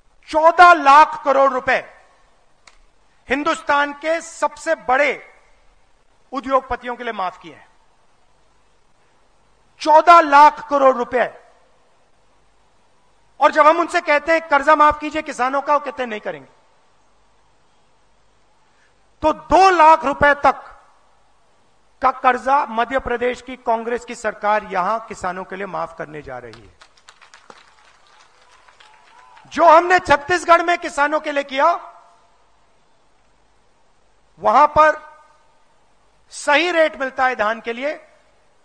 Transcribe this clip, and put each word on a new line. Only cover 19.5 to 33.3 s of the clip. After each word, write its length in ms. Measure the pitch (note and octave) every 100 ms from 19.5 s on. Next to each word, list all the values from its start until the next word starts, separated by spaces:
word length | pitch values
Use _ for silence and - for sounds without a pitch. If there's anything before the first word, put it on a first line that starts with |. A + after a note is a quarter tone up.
| D#4 F#4+
लाख 360 | F4 D#4 D#4+ C4+
रुपए 280 | C#4+ C#4+
तक 460 | C#4 C#4 - - - _ _ _ _ _ _ _ _ _ _ _ _
का 100 | B3+
कर्जा 540 | B3+ B3+ B3 A#3 C#4 B3
मध्य 340 | A3+ A#3+ C4
प्रदेश 420 | B3+ A#3+ B3 B3
की 140 | - B3+
कांग्रेस 500 | - A3+ A3+ A#3+ -
की 100 | A#3+
सरकार 480 | G#3+ G3+ G#3 G#3+
यहां 360 | G3 F#3+ F3+ A3+
किसानों 440 | A3+ G3+ F#3 F3+
के 120 | F#3 F#3+
लिए 100 | G3
माफ 300 | D#3+ E3 -
करने 240 | D3+ D3+
जा 160 | C#3 B2+
रही 240 | A#2+ A#2
है। 160 | G#2 _ _ _ _ _ _ - - - _ _ _ _ _ _ _ _ _ _ _ _ _ _ _ _ _ _ _
जो 220 | - E4
हमने 300 | D#4+ F4 F4+
छत्तीसगढ़ 640 | F4+ C#4+ D4 F4+ E4+ E4+
में 160 | E4+ E4+
किसानों 420 | E4 - D4 D4+
के 120 | D#4
लिए 120 | C#4+
किया, 500 | C#4 C4+ D#4 F4 - - _ _ _ _ _ _ _ _ _ _ _ _ _